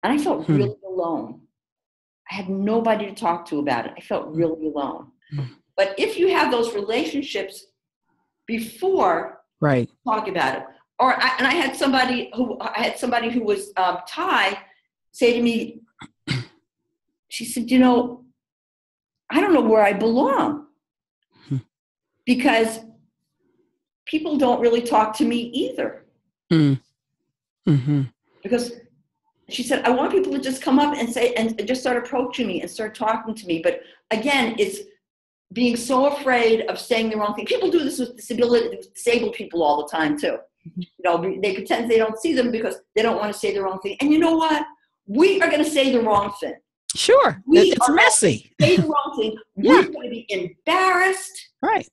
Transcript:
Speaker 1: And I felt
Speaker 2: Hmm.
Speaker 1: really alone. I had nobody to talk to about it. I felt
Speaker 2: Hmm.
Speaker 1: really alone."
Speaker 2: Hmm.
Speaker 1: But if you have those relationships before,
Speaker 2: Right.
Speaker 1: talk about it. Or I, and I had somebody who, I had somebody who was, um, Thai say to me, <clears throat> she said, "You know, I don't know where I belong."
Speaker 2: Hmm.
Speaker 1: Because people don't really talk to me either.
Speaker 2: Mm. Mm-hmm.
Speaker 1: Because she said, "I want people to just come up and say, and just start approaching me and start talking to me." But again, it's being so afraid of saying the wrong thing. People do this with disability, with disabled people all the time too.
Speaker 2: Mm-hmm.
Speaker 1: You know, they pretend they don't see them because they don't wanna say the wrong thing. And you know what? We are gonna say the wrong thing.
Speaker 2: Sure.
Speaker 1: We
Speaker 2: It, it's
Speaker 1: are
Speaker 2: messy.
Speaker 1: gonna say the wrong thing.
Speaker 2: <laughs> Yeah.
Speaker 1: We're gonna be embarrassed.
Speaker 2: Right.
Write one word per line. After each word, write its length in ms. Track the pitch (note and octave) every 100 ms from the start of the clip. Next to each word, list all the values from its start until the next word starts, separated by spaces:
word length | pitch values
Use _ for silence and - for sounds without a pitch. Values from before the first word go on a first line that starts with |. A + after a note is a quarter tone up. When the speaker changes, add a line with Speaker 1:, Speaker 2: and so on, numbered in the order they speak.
Speaker 1:
And 100 | G3
I 100 | D4
felt 220 | F#4 B3+ -
Speaker 2:
Hmm. 100 | D3
Speaker 1:
really 180 | B2 - -
alone. 560 | F#3 E3+ D#3 - - _ _ _ _ _ _ _ _ -
I 40 | G3
had 140 | F#3
nobody 560 | G3 G3+ A3+ A3+ G#3+ G3+
to 80 | -
talk 300 | E3+ F3 -
to 100 | D3+
about 260 | C#3+ A#2+ A2+
it. 60 | -
I 40 |
felt 260 | - G3+ -
Speaker 2:
Hmm. 80 | D#3+
Speaker 1:
really 320 | E3 D#3+ D#3
alone." 440 | C#3+ C3+ E2+ - _ _
Speaker 2:
Hmm. 140 | D3 B2+ - _ -
Speaker 1:
But 200 | G3 -
if 180 | A4 F#4
you 80 | F#4
have 220 | F4 C4+
those 220 | B3 A#3 G3+
relationships 880 | G3+ A#3 D#4+ C#4 - G3+ G3 - - _ _ _ _ _ _ _ -
before, 960 | A3+ A3+ - F#4 F#4 G#3 E3 - - _ _
Speaker 2:
Right. 300 | D3+ C3 A#2 _ -
Speaker 1:
talk 220 | G#3+ G3+
about 300 | F3+ C3+ C3+
it. 40 | - - _ _
Or 140 | B3+ -
I, 160 | B3+ B3+
and 80 | C4
I 60 |
had 220 | D#4+ C4+ -
somebody 540 | C#4 C4 B3+ B3 - A3
who, 220 | B3 -
I 240 | - G#3
had 160 | A#3+ -
somebody 300 | B3+ A#3 A3+
who 100 | A#3+
was, 280 | G#3 G3 - -
um, 200 | F#3 F3 -
Thai 520 | - F#4 C4+ G3 G3+ - _ _ _ _
say 220 | - A#3+
to 80 | A#3
me, 400 | A#3+ A3+ - - _ _ - _ -
<clears throat> 1000 | - - _ _ _ _ _ _ _ _
she 140 | - A#3
said, 260 | - A3
"You 80 | B3+
know, 440 | B3+ A#3+ - - - _ _ _ _ _ _ _ _ _ _
I 100 | C4+
don't 120 | G4+
know 80 | D#4
where 200 | A3+ A3
I 100 | G3+
belong." 720 | G3 A3 A#3 B4 C5+ - - - _ _ _ _ _ _ _ -
Speaker 2:
Hmm. 80 | C3+ - _ _ _ _ _ -
Speaker 1:
Because 540 | B3 C4 A3+ A3+ - - _ _ _ _ _ _ _ _ _ _ _ -
people 320 | D#4 D#4 D4
don't 220 | B3+ A#3
really 200 | A#3 A#3
talk 340 | A#3 G#3+ G#3+ -
to 80 | A#3
me 120 | A#3+ A#3 B3+ B4
either. 400 | - A2+ - _ _ _ _ _
Speaker 2:
Mm. 280 | E3 D3 C3+ _ _ _ _ _ _ _ _ -
Mm-hmm. 340 | C#3+ B2+ D3 C3 _ _ _
Speaker 1:
Because 300 | G3 A#3+ - - - _ _ _ _ _ -
she 140 | -
said, 200 | A#3+ - B3+
"I 40 |
want 220 | B3 D4
people 200 | F#4+ -
to 60 | C4+
just 220 | C4 B3+
come 180 | - C4+
up 160 | D4 D4
and 140 | A#3
say, 220 | B3+ A#3+
and 260 | A3 A3+ A3+ G#3
just 140 | B3+
start 160 | C4+ A#3+
approaching 500 | A#3+ C4 B3+ - A3
me 140 | F3
and 80 | F3+
start 260 | - G#3+ -
talking 380 | G#3+ A3 A3
to 140 | A3 F3+
me." 140 | E3
But 180 | E3+ D#3+ - - _
again, 440 | A3 B3 C#4 A3+ A3
it's 200 | G3 - - _ _ _ _ _ _
being 240 | F#3+ B3 A#3
so 320 | - C4 C#4
afraid 540 | C#4+ C4+ B3 A3+ A3+ A3
of 120 | F3+
saying 300 | - A3+ A3+
the 80 | G#3+
wrong 160 | G#3 G#3+
thing. 100 | -
People 240 | A#4+ F#4+
do 100 | E4+
this 160 | C#4 -
with 160 | B3 -
disability, 540 | - A#3 A#3+ A#3+ A3 -
with 180 | -
disabled 400 | - - A#3 A3
people 300 | - G#3 E3+
all 200 | D3+ D3
the 60 | D3
time 280 | D#3+ D#3 D3
too. 180 | F3+ A2+ - _ E3+
Speaker 2:
Mm-hmm. 140 | F3
Speaker 1:
You 220 | F3 _
know, 380 | F3 E3+ F#3 F#3+
they 120 | G3+
pretend 360 | G3 - B3 A#3
they 60 | A3+
don't 200 | A3 -
see 140 | E4
them 180 | C4 A#3+
because 240 | A3+ G3+ F#3 _ -
they 60 |
don't 160 | A3+ F#3
wanna 160 | G#3
say 200 | G3+ G3+
the 80 | G3
wrong 180 | G3 F#3+
thing. 180 | G3 G3
And 100 | C#4+
you 60 | D#4
know 160 | E4 E4
what? 300 | D#4+ D4+ D4+ - _ _ -
We 360 | G#3+ F#4+ G4
are 80 | E4
gonna 140 | D4+ D4
say 260 | C#4 C4+
the 100 | B3
wrong 320 | A3 G3+ G3+ -
thing. 160 | D3 - _ _ _ -
Speaker 2:
Sure. 460 | - B4+ A4+ F#3+ B3
Speaker 1:
We 140 | E4+
Speaker 2:
It, 180 | F#4+ C4
it's 120 | B3+
Speaker 1:
are 40 |
Speaker 2:
messy. 580 | D#4+ A#4+ - F#3+ G#2+ - _
Speaker 1:
gonna 120 | -
say 60 | F4+
the 100 | D#4
wrong 260 | D4 C#4+ C4+
thing. 180 | A3 - -
Speaker 2:
<laughs> 80 | F#3+
Yeah. 260 | C#4+ F#4+
Speaker 1:
We're 100 | -
gonna 180 | D4 B3
be 160 | A#3 -
embarrassed. 1200 | G3 F3 - - F4 F#4+ F4+ F#4+ F#4+ - - - _
Speaker 2:
Right. 260 | - A4 -